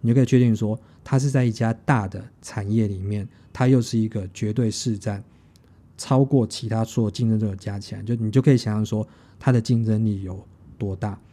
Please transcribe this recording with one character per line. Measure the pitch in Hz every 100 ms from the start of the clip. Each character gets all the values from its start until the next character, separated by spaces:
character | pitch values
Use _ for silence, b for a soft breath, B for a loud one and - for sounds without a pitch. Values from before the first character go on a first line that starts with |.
你 | 117
就 |
可 | 120
以 | 123
确 | 131
定 | 123 110
说， | 107 110 b b
它 | - 135
是 | 139
在 | 135 123
一 |
家 | 107 113 113 -
大 | 131 98
的 | 98 104 _
产 | - - 101
业 | 110 107
里 | 95
面， | 98 104 101 b b
它 | - 127
又 | 131
是 | 113 117
一 | 110
个 | 113 95
绝 | - 107
对 | 110 113
市 | 107 127 104
占 | 107 101 - b b b b b _ -
超 | - 131
过 | 135 135 113
其 | - 113
他 | 110 113
所 | - 110
有 |
竞 | - 117
争 | 110
对 | 107
手 | 98
加 | - 101
起 | 98 101
来， |
就 | 104 117
你 | 110
就 | 131
可 | 131
以 | 127
想 | 117 107
象 | 107
说 | 107 - b b b
它 | -
的 | 123
竞 | 110 120
争 | 110 110 110
力 | 101
有 | 95 90 - - - -
多 | 101 95
大。 | 107 98 -